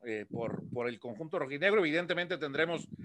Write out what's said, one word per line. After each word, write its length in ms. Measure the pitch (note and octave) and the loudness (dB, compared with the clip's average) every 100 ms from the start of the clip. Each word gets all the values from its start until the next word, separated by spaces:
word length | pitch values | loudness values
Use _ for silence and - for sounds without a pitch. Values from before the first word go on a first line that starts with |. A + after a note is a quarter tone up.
| A#2+ | -4
eh, 200 | A2 G#2 | -4 -4
por, 360 | A#2 A2+ - - | -4 -4 -4 -4
por 160 | A#2+ A#2+ | -2 -2
el 120 | A#2 | -4
conjunto 380 | B2 G#2+ D#3+ F3+ | -8 -8 -4 -2
rojinegro. 420 | C3+ C#3+ F#3+ G#3+ | -2 2 6 6
Evidentemente 560 | E3 D#3+ F3 F3 F3 F3 | 6 2 2 0 0 -2
tendremos, 480 | D3 C3+ E3 E3+ - - | -2 2 2 0 -4 -12